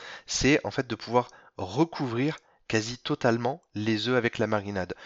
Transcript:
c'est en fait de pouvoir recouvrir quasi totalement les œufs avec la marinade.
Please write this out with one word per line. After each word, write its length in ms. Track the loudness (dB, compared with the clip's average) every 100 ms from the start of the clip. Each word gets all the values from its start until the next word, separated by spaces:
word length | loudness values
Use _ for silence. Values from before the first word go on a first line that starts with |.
| -14 -16 -8
c'est 340 | 0 4 4 2
en 60 |
fait 160 | -4 -4
de 80 | -8
pouvoir 340 | 0 0 0 -8 -20 -10
recouvrir 800 | -6 0 0 0 -4 0 -2 -4 _ _ -2
quasi 300 | -2 -2 -6
totalement 640 | -6 0 2 2 0 -6 _ -2
les 320 | 0 0 2
œufs 100 | 2
avec 220 | 2 0
la 80 | 0
marinade. 480 | 0 0 -4 -4 -8